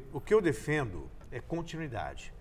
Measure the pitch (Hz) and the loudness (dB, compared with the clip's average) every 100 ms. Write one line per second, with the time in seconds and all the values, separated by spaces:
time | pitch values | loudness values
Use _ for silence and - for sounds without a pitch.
0 | - 143 - 214 170 135 - 151 123 90 | -8 -6 6 6 8 4 2 2 0 -4
1 | - - - 127 - 165 165 160 156 104 | -8 -10 -10 -8 -4 -4 -4 -6 -4 -4
2 | 69 71 - - | -4 -6 -10 -12